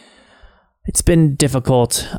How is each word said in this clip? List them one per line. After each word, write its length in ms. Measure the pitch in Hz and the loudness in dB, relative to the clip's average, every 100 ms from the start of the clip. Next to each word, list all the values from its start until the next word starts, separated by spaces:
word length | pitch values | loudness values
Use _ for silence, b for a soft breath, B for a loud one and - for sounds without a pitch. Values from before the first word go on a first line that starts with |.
| B B B B B B B _ | B B B B B B B _
It's 180 | - - | -8 -4
been 320 | - 170 156 | 2 2 2
difficult. 760 | 139 143 131 - 127 117 - - | 2 -2 -2 0 2 2 -2 -8